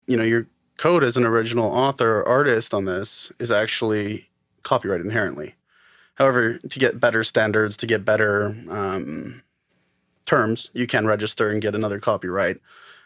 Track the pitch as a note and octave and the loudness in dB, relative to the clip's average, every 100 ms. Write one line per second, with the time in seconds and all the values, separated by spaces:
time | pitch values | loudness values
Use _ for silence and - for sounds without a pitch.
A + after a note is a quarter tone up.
0 | - A#2+ A2+ A#2 A2+ _ _ - D#3 F3 | -2 0 2 0 -2 _ _ -2 2 4
1 | B2+ B2 A#2 A2+ A2+ A#2+ A2 A#2 C#3 C3+ | 4 2 2 2 0 0 0 2 0 2
2 | A#2 G#2+ - B2+ C#3+ A2+ - G#2 F#2+ F#2 | 2 2 2 2 2 0 0 -4 -2 -4
3 | G2 - - - A#2 G#2 A2 - A2+ G#2+ | -4 -8 -10 -6 0 0 0 -2 0 0
4 | G2+ A2 - _ _ _ - C3 F#2+ F2+ | -2 -8 -12 _ _ _ -2 -2 0 -4
5 | F2+ A2+ G2 C2+ D2+ - _ _ _ _ | -2 -2 -2 -6 -12 -16 _ _ _ _
6 | _ - C3+ B2 A2+ A#2+ D3 C3 B2+ B2 | _ 0 2 4 2 0 -8 0 0 2
7 | B2 A2+ A2 - A2 G#2+ G#2+ G2+ A2+ A2 | 0 0 0 0 2 2 0 -2 -2 -2
8 | G#2+ G#2+ G#2+ G2+ G#2 G#2+ D#2+ G#2 G2 F#2+ | 2 2 2 0 -2 -6 -8 -6 -4 -4
9 | C#2 D#2 - - _ _ _ _ _ _ | -6 -8 -10 -14 _ _ _ _ _ _
10 | _ _ - D3 A2 A2+ - A#2+ B2 A#2+ | _ _ 0 2 2 -2 -4 -6 -2 0
11 | A2 G#2 G#2+ - G#2+ G#2+ G#2 G2+ G#2+ G2+ | 2 0 -2 -2 -2 0 -2 -2 -4 -4
12 | A2 G2+ F2+ F#2 F2+ F#2 _ - - - | -2 -2 -2 -2 -2 -2 _ -20 -20 -20